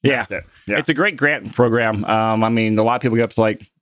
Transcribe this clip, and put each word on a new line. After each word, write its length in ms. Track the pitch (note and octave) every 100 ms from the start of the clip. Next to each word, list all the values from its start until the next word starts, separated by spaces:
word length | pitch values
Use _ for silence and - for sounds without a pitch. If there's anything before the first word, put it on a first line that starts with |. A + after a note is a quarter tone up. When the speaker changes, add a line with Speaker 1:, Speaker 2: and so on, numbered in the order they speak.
Speaker 1:
Yeah. 140 | C3+ B2+
Speaker 2:
That's 120 | G#2+
it. 140 | F2+ - _ -
Yeah. 120 | G2+
Speaker 1:
It's 100 | -
a 60 |
great 220 | C#3 G3+ D3+
grant 380 | C#3+ C#3+ G#2+
program. 500 | - A#2+ A#2 A2+ G#2 -
Um, 360 | A2 A2 A2
I 60 | A2+
mean, 280 | A2+ A2 G#2+
a 40 |
lot 140 | A2 B2
of 60 |
people 140 | C3 A#2
get 80 |
up 80 | A2+
to, 60 | -
like, 300 | A2 G#2+ - _